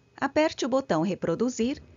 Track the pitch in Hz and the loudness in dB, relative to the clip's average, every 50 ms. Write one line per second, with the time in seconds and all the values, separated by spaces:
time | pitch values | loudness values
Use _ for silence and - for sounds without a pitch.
0 | _ _ _ - - 277 - 302 311 320 - - 330 254 254 269 262 - 180 156 | _ _ _ -6 -6 -2 2 2 2 2 0 -2 -4 0 0 0 2 2 0 2
1 | 160 202 175 - - 170 165 - 226 254 247 - 226 247 294 - - - - | 2 0 -2 -2 -2 -2 0 0 0 -2 0 -2 -2 -2 -2 -6 -10 -18 -20